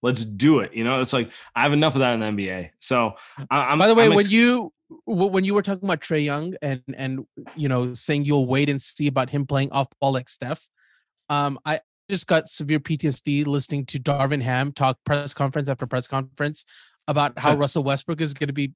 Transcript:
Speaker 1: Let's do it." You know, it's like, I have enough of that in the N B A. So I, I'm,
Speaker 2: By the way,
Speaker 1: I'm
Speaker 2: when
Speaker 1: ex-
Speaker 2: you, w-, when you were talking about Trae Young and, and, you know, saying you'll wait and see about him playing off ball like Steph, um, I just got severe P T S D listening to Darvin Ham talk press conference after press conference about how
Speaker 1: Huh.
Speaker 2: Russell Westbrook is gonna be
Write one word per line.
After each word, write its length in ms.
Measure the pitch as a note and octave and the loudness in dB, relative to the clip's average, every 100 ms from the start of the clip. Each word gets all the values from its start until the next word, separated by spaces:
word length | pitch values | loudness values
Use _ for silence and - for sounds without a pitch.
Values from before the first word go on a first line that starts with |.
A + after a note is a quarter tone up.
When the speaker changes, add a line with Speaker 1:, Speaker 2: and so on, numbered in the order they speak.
Speaker 1:
Let's 240 | A#2+ A2+ A2 | -2 -2 -4
do 340 | G2+ C#3+ C#3+ | 2 4 4
it." 120 | G2 | 2
You 100 | G#2+ | -4
know, 160 | A#2 C3 | -2 0
it's 140 | B2 | 0
like, 180 | C3 A2+ - - A#2 | -2 -2 -10 -8 0
I 60 | |
have 120 | C#3+ | 2
enough 200 | D3 D#3 | 4 2
of 60 | C3+ | 2
that 140 | B2 | 2
in 80 | A#2 | 0
the 40 | G#2+ | -2
N 100 | G#2 | -2
B 140 | F#2+ | -4
A. 220 | F#2 E2+ - | -6 -10 -10
So 340 | - B2+ A2 - - - C3+ | -2 0 0 -4 -18 -14 -2
I, 200 | C#3 C3 | 0 2
I'm, 60 | D3+ | 4
Speaker 2:
By 100 | G#3 | 6
the 60 | |
way, 120 | A#3 A3+ | 8 8
Speaker 1:
I'm 100 | G3+ | 6
Speaker 2:
when 100 | G3+ | 4
Speaker 1:
ex- 60 | |
Speaker 2:
you, 420 | A3 A#3+ B3 G3+ _ - - - | 4 4 2 -2 _ -20 -14 -4
w-, 200 | F#3 G3 | 0 2
when 160 | F#3+ | 2
you 100 | F#3+ | 2
were 80 | G3+ | 0
talking 220 | G3 F#3+ G3 | 0 -4 -2
about 140 | D#3+ | -4
Trae 220 | - D#3 | -2 -2
Young 320 | D3 C#3+ E3+ F#3 | 0 -2 -6 -6
and, 200 | D3 B2+ - - | -6 -6 -8 -8
and, 300 | C3+ C3 - - - D#3+ | -6 -6 -10 -16 -16 -4
you 120 | C#3+ | 0
know, 260 | B2+ B2 | 0 0
saying 320 | B2 - D3 C#3+ | -2 -2 0 2
you'll 200 | D3 B2+ | 2 2
wait 240 | C3+ C#3+ | 2 2
and 120 | C#3 | 0
see 260 | - - C#3+ | -4 -2 -2
about 220 | C3 B2+ | 0 -2
him 160 | C#3+ C3+ | -2 -2
playing 260 | C#3 C3+ | -2 0
off 160 | C#3 C3 - | -2 -4 -2
ball 120 | C#3 | -2
like 180 | C3 B2+ | -2 -4
Steph, 400 | - B2+ E3 _ _ _ _ _ _ - | -10 -8 -10 _ _ _ _ _ _ -4
um, 300 | C#3+ C#3+ C3+ D3+ | -2 -2 -4 -4
I 160 | D#3 - _ - | -4 -6 _ -6
just 180 | F#3+ - | -4 2
got 200 | D#3+ - | 2 2
severe 300 | - D3 D#3 | -4 0 -2
P 180 | - D#3 | -2 -2
T 100 | D3+ | -2
S 140 | C3+ | -2
D 220 | D3 C#3+ | -2 -2
listening 420 | D3 C#3+ - C#3+ C3 | 0 -2 -2 -4 -4
to 120 | C#3 | -4
Darvin 420 | C3+ C#3+ C3+ C#3+ | -2 0 0 0
Ham 300 | B2 B2+ C#3+ | 0 -2 -2
talk 260 | C#3+ C3+ B2 - | 0 0 0 -2
press 280 | D3 C#3+ | -2 -2
conference 360 | - C#3 D3 C#3 | -2 -2 -2 -4
after 160 | B2+ B2 | -4 -4
press 220 | B2+ - | -4 -4
conference 580 | C3+ C3+ - D3 D3+ - - - _ - | -4 -4 -4 -4 -4 -12 -16 -20 _ -2
about 320 | C#3+ C#3+ - | 0 0 0
how 120 | D3+ | 0
Speaker 1:
Huh. 60 | D3 | 2
Speaker 2:
Russell 260 | C#3+ D#3+ | 2 0
Westbrook 380 | C#3 C#3 - D#3 | 0 -2 -2 -4
is 120 | D#3 | -4
gonna 200 | C#3 C#3+ | -4 -4
be 200 | C#3 C#3 | -2 -4